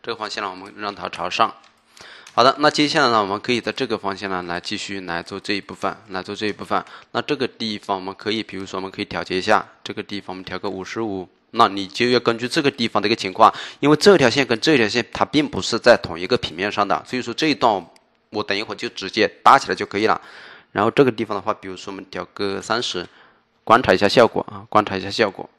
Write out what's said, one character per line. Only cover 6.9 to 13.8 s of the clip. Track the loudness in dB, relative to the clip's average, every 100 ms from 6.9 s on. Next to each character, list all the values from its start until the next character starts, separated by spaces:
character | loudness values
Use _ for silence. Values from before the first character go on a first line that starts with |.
| -20 _
那 | -8
这 | -4 -4
个 | -4
地 | _ -8 -8
方 | -6 -6
我 |
们 | -6 -8
可 | -6
以， | -6
比 | -6 -12
如 | -10
说 | -10
我 |
们 | -10
可 | -10
以 | -8
调 | -8
节 | -4 -4
一 |
下， | 2 2 2 _
这 | -14
个 | -14
地 | -10 -12
方 | -12
我 | -14
们 |
调 | -10 -8
个 | -8
五 | -8 -8
十 | -8
五， | -6 -6 -10 _ _
那 | 4 4
你 | 4 -8
就 | -2 2
要 | 2
根 | 2 0
据 | -2
这 | 0
个 | -2
地 | -2 -2
方 | 0
的 | 0
一 |
个 | -2
情 | -2
况， | 4 4 4 -16
因 | -2